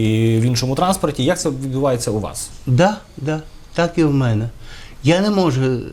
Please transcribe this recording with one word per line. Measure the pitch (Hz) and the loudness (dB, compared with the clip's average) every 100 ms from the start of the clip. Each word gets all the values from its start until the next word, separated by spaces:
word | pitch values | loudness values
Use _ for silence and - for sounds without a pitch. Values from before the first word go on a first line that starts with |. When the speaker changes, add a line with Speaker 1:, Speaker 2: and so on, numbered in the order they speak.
| 110 110 113 113 | 2 2 4 4
Speaker 1:
в | |
іншому | 120 123 127 135 | 2 0 -2 0
транспорті. | 180 190 165 143 | 0 0 -2 0
Як | 135 175 | 0 0
це | 165 | -2
відбувається | 131 135 131 139 123 120 | -4 -4 -2 0 0 -2
у | 107 | -4
вас? | 82 - - - - | -4 -8 -12 -8 0
Speaker 2:
Да, | 123 185 214 - - | 4 4 0 -8 -10
да, | 135 156 - - - | -6 -6 -8 -18 -8
так | - 170 170 | -2 0 2
і | |
в | 151 | 2
мене. | 139 123 107 113 - - - - - 131 | 4 2 0 -2 -8 -16 -18 -18 -2 2
Я | 175 | 2
не | 208 | 2
можу | 196 175 127 131 123 - | 2 2 2 0 -2 -6